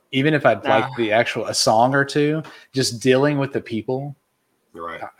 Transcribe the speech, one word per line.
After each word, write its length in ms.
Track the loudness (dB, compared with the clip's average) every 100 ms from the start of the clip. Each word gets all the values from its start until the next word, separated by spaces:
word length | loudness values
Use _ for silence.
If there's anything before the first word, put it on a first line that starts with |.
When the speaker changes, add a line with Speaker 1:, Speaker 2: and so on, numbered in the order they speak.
| _
Speaker 1:
even 200 | 0 2
if 140 | 2 2
I'd 180 | 2
Speaker 2:
Nah. 60 | 2
Speaker 1:
like 260 | 0 0 -4
the 160 | 0
actual, 340 | 2 0 -4 -6
a 80 |
song 400 | 0 2 4 4
or 100 | 2
two, 380 | 0 0 0 0 -6 -18 -8
just 300 | -4 -4 0
dealing 360 | 2 4 4 0
with 140 | -2
the 80 | -6
people. 560 | -6 -8 -6 -6 -8 -14 _ _ _ _ _
Speaker 3:
Right. 300 | -14 -12 -10
Speaker 1:
Uh, 60 | -14 -6